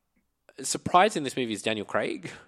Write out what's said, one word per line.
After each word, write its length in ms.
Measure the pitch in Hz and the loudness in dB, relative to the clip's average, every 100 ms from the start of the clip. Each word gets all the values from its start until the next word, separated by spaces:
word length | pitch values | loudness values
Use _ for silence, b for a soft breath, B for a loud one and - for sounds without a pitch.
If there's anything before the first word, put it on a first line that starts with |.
| _ _ _ _ - - | _ _ _ _ -20 -10
surprise 540 | 131 147 - 175 214 170 | -6 -6 4 6 6 2
in 80 | |
this 120 | 131 135 | -4 -2
movie 160 | 117 | -4
is 100 | 101 | -2
Daniel 220 | 110 107 | -2 -2
Craig, 460 | 95 107 123 - - - | -2 -2 -2 -6 -12 -16